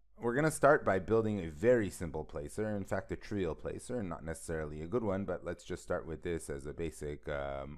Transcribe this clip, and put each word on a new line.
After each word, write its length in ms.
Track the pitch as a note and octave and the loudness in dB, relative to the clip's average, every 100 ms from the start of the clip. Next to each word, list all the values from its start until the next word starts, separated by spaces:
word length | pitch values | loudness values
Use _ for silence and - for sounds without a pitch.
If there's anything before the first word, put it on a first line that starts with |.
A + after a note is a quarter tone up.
| - - | -20 -4
we're 160 | A#2 | 0
gonna 160 | B2 D#3 | 4 2
start 340 | D#3 C#3 D3 | 6 8 8
by 140 | G2 F#2+ | 6 2
building 420 | E2+ A2 G#2+ G#2 | 4 4 4 0
a 100 | E2 | -2
very 420 | D2+ A2 B2 G2 | 2 6 6 6
simple 320 | - E2+ D#2 | -2 -4 -4
placer, 520 | D2 D#2 D2 - G#2+ G#2 | -6 -6 -6 -4 -2 -2
in 80 | |
fact 280 | F#2+ F#2+ - | -2 -4 -4
a 40 | F2 | -8
trivial 380 | - G#2 E2+ | -4 -2 -2
placer, 460 | D2+ D2 - - B2 | -2 -6 -8 -6 -6
and 100 | F#2 | -4
not 160 | D#2+ D#2+ | -6 -6
necessarily 560 | D#2+ - D#2+ D#2 D2+ | -8 -4 -4 -4 -6
a 60 | E2 | -4
good 160 | A#2 | -2
one, 200 | A2 F#2+ | 0 -2
but 220 | F#2 E2+ E2 | -2 -4 -6
let's 180 | F2 | -8
just 200 | - F2+ | -8 -10
start 240 | - F2 D#2+ | -2 -4 -2
with 160 | D#2 | -6
this 260 | F2+ E2 - | -2 -4 -4
as 160 | C#2+ C#2+ | -8 -8
a 80 | |
basic, 560 | C2+ E2 - D2 D2 D2+ | -6 -6 -4 -8 -8 -6
um, 480 | D2 C#2 C2+ C#2+ | -4 -4 -4 -8